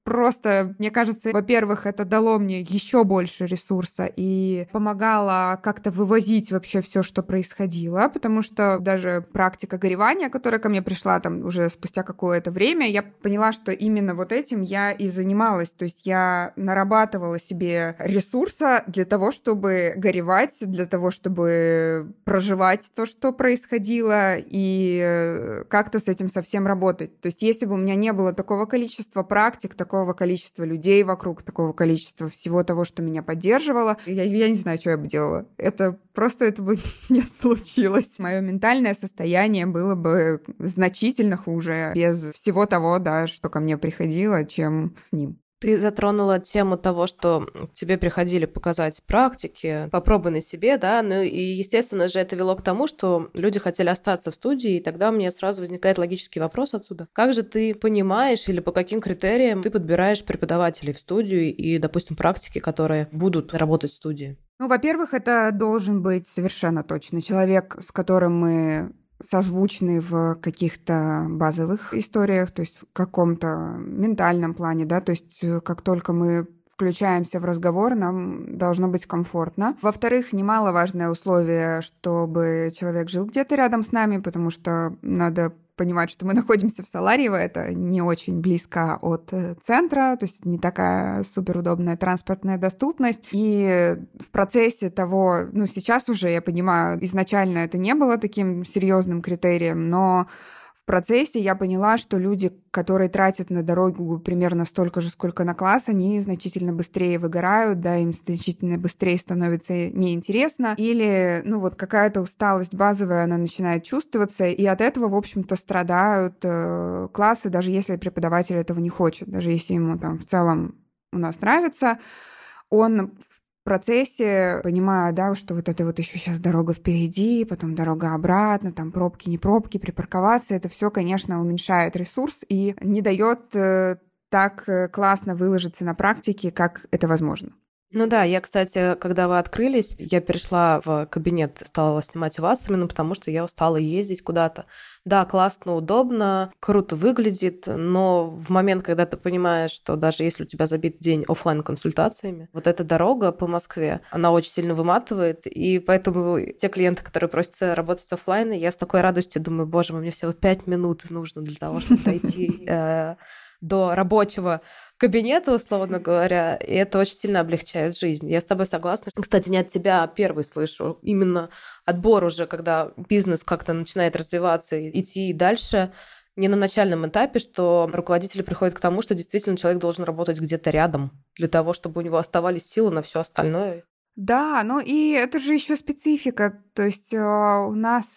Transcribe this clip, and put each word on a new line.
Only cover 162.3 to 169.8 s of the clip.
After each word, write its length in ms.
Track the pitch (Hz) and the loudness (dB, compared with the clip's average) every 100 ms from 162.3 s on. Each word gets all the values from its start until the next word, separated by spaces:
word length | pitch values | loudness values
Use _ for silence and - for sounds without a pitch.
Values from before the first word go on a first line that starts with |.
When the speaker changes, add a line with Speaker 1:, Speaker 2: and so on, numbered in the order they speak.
| 180 175 170 | -2 -2 -4
Speaker 1:
<laughs> 40 | 180 | -2
Speaker 2:
э, 480 | 165 160 160 160 175 - - - _ | -2 0 -2 -2 -8 -16 -20 -20 _
до 340 | 165 196 180 | -2 0 2
рабочего 640 | 180 185 214 202 - 180 165 - - - - | 2 4 4 2 0 -2 -4 -6 -20 -18 0
кабинета, 560 | 240 226 226 330 320 | 2 4 2 2 2
условно 440 | 240 - 202 190 180 | 0 0 -2 0 -2
говоря, 580 | 165 175 180 175 165 - | 2 2 4 2 0 -2
и 180 | - | -2
это 240 | 180 196 190 | 0 2 2
очень 160 | 196 | 0
сильно 260 | - 202 196 | -2 0 0
облегчает 560 | 165 165 - 170 160 170 | 2 -2 -4 -4 -2 -2
жизнь. 340 | 175 151 156 | -2 -2 -2
Я 100 | 165 | -2
с 40 | |
тобой 220 | 170 190 190 | 0 -2 0
согласна. 440 | 165 175 165 - | -2 -2 -4 -6
Кстати, 340 | - - 190 185 | -10 2 2 2
не 80 | 185 | 0
от 120 | 180 | 0
тебя 380 | 190 | 0